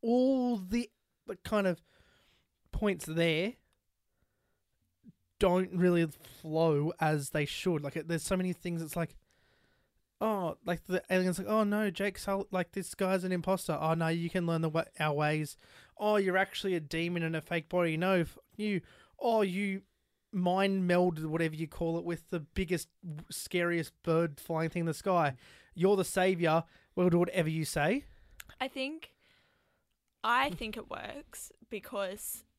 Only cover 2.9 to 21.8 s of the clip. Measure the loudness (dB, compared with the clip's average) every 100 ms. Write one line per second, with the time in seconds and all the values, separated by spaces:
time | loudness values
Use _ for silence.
2.9 | -2 -4 0 2 2 -2 -6 _ _ _
3.9 | _ _ _ _ _ _ _ _ _ _
4.9 | _ -20 -20 _ _ 4 4 0 2 4
5.9 | 4 2 -2 -20 -18 -6 0 2 2 0
6.9 | 0 0 0 -2 -4 -4 -2 -2 0 -2
7.9 | -8 -4 -4 -2 -2 -2 -4 -6 -6 -6
8.9 | -4 -6 -6 _ _ _ _ _ _ _
9.9 | _ _ _ -2 0 -2 -6 -4 -6 -2
10.9 | -4 0 0 2 -2 0 0 2 0 -2
11.9 | -2 -4 -4 -4 -4 -2 -4 -4 -6 -8
12.9 | -2 0 2 0 -2 0 -2 0 -2 0
13.9 | 0 0 0 -2 -2 0 0 0 -2 -4
14.9 | -2 -2 0 0 0 -4 -10 -20 -20 -20
15.9 | _ 2 2 4 2 0 -2 -2 -2 -2
16.9 | -4 -2 -2 -2 -4 -2 -4 -2 0 2
17.9 | 2 2 2 2 -4 _ -6 -2 -2 -4
18.9 | -20 -20 _ 0 2 2 0 -2 -4 _
19.9 | _ _ _ _ -2 2 4 2 2 2
20.9 | 4 4 2 -4 0 -2 -2 -8 -4